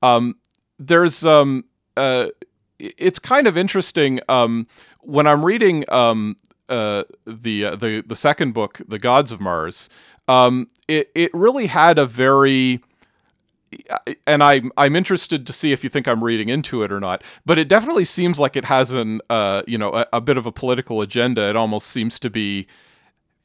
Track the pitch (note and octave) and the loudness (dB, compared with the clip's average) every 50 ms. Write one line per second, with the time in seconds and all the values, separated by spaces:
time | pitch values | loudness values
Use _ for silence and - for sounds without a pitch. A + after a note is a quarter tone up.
0 | - B2+ A#2+ A#2 A#2+ A#2+ - _ _ _ _ _ _ _ _ - C#3 C#3 E3+ E3+ | 2 4 4 4 2 -2 -6 _ _ _ _ _ _ _ _ -10 -2 2 4 4
1 | F3 E3+ - - D#3+ D#3+ D#3 D3 C#3+ C#3 C3+ B2+ A#2+ _ _ _ _ _ - B2+ | 4 2 0 0 2 6 6 6 6 4 0 -4 -6 _ _ _ _ _ -6 -2
2 | C3+ C3 B2+ B2+ A2+ - - - - - _ _ _ _ _ - - G2+ - - | -2 0 0 0 -2 -4 -6 -14 -20 -20 _ _ _ _ _ -16 -16 -16 -6 -2
3 | E3 F3+ F3 - - - B3+ C#4+ C#4 A3 D#3+ E3 F#3 F#3+ - G3 F3 - - E3+ | -2 -2 -2 -2 -2 0 2 2 4 2 2 0 -2 -2 -2 -4 -4 -2 0 0
4 | D3 C3+ C3 B2 - - C3 B2+ A#2+ A#2 A2+ A#2 A2+ - _ _ - _ _ _ | 0 0 0 -2 -2 0 2 2 2 2 0 -4 -6 -8 _ _ -20 _ _ _
5 | _ D3 C#3+ D3 D3 D3+ D3 D3 D#3 F3+ A3 A#3+ A3 F#3+ E3+ D3+ C#3 - - B2+ | _ -2 0 2 4 4 4 4 2 0 2 2 2 2 2 0 -2 0 2 2
6 | A#2+ A#2 A2+ A2 G#2+ G#2+ G#2 _ _ _ _ _ _ - B2+ A#2 G#2+ G#2+ G#2 G2+ | 4 2 2 0 -2 -6 -8 _ _ _ _ _ _ -6 -4 -4 -2 -2 -4 -4
7 | - - - _ - A2 A2+ A2 A#2 A2+ G#2+ G#2 G#2 G2+ D#2+ G2+ A#2 A2+ A2 A2+ | -6 -8 -12 _ -18 -18 -14 -10 -6 -4 -4 -2 -4 -4 -4 -4 -4 -4 -4 -6
8 | - - A2+ - - D3 D3 - D#3+ C3 A2 A2+ G#2 G2 - - - - A2 G#2 | -8 -8 -6 -2 0 0 0 0 -2 -4 -2 -4 -4 -6 -6 -12 -16 -14 -10 -4
9 | - B2 B2 C#3 D3 A#2 A2+ F2+ G2 F#2 F2 E2 D#2+ E2+ - - - - _ _ | 0 2 2 2 2 0 -4 -8 -6 -4 -4 -4 -4 -6 -10 -12 -16 -18 _ _
10 | _ _ _ _ _ - B2+ B2+ B2+ B2 B2+ B2+ A#2+ - _ _ _ - D#3 D#3 | _ _ _ _ _ 2 4 6 6 4 2 0 -6 -8 _ _ _ -4 -2 -2
11 | C#3 - - D#3+ E3+ E3+ - E3+ G3 A#3 C4 C#4 A3+ D#3 C3+ E3 D#3 E3+ E3 D#3 | -2 -2 -2 -2 -2 -2 0 2 2 2 2 0 -2 -2 2 4 6 6 6 4
12 | C#3+ B2 A2+ B2 C3 C3+ C#3 C#3 C#3 C3+ C3+ C3 B2+ B2+ B2 A#2+ _ _ _ _ | 2 0 0 0 2 4 4 4 4 4 2 2 2 0 0 -4 _ _ _ _
13 | _ _ _ _ _ _ _ _ _ _ _ _ _ - - - - - - - | _ _ _ _ _ _ _ _ _ _ _ _ _ -20 -20 -18 -12 -8 -8 -8
14 | - B2 C#3+ - - - D3+ D3 D3 C#3+ C#3+ C3+ A#2 B2+ - - C#3+ C#3 D3+ F3 | -8 -10 -12 -6 -2 0 2 4 6 6 6 4 2 -2 0 2 2 2 2 0
15 | F#3 - F#3+ F3 - - E3+ C#3+ B2 - B2+ - - D3+ C#3 - - B2+ - D3 | 0 0 -2 -4 -4 -4 -8 -8 -8 -8 -10 -4 -2 -2 -2 -2 -4 -4 -6 -4
16 | A#2+ C3 A#2+ A2+ A2+ A#2 A#2 G#2+ G#2+ A2+ B2+ D#3 C#3+ - C3+ A#2+ G#2+ G2 G2+ G2+ | -2 -2 -2 -2 -2 -2 -2 -2 -2 -4 -4 -4 -6 -6 -4 -4 -4 -4 -6 -6
17 | G2 F#2 F#2 - - - - - - D3+ D#3+ D#3 D#3 C3+ F#3+ A3 A3 D4 E4 G#3+ | -6 -6 -6 -8 -10 -14 -20 -6 -2 0 0 0 2 4 2 2 2 2 -2 -2
18 | F3 - - - F3 F3 E3+ D3 C#3+ C3 - C#3 B2 C3+ C#3 C3 C3 A#2 B2+ B2+ | -2 -2 -2 -2 -2 -2 0 0 0 -2 -2 -4 -4 0 0 0 0 0 -2 -6
19 | A2+ A2 A2 A2 - - A#2 A2 G#2 G2 G2 G2 - - A#2 A2 G#2+ G2+ - A2+ | -4 -4 -6 -8 -6 -4 -2 -2 0 -2 -2 -4 -4 -6 -6 -4 -4 -2 -2 -4
20 | A#2 - - A#2 A#2 C#3 C3+ B2+ A2+ A#2+ - - - B2+ B2+ A#2+ A#2+ - A#2 G#2+ | -4 -2 -4 -2 0 0 -2 -2 -2 -8 -8 -6 -2 -2 -2 -2 -4 -6 -4 -4
21 | G#2 G2+ - A#2+ A#2+ B2+ A#2+ A2 G#2 G2+ G#2+ A2+ A2+ A2 G#2+ G#2+ - - - B2+ | -4 -4 -2 -2 -2 0 0 0 0 0 0 0 -2 -2 -4 -6 -8 -8 -6 -6
22 | A2 A#2 - - - A#2+ G2+ A2+ G#2+ G2+ G2+ G2 F#2+ _ _ _ _ _ _ _ | -6 -6 -6 -6 -8 -6 -6 -4 -4 -4 -6 -8 -8 _ _ _ _ _ _ _
23 | _ _ _ _ _ _ _ _ | _ _ _ _ _ _ _ _